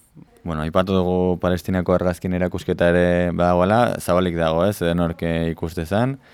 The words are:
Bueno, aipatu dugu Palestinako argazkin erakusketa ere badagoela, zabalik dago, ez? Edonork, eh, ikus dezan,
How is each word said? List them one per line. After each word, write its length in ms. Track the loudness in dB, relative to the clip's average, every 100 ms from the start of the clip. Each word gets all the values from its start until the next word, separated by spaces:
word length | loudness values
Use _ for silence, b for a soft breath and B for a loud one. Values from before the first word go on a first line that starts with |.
| _ -20 -20 -14
Bueno, 180 | -8 -6
aipatu 320 | -2 0 2
dugu 440 | 2 2 0 0 0
Palestinako 540 | 0 -2 -2 -2 0
argazkin 400 | 2 0 -2 -4
erakusketa 540 | -2 -2 -4 -4 0 2
ere 420 | 4 4 2 0
badagoela, 680 | 0 2 4 4 2 2 -2
zabalik 360 | 0 0 0 0
dago, 280 | 0 2 0
ez? 160 | 0
Edonork, 400 | -2 0 -2 -2
eh, 280 | -4 -2 -4
ikus 240 | -4 -8 -8
dezan, 420 | -4 -2 -2 -4 B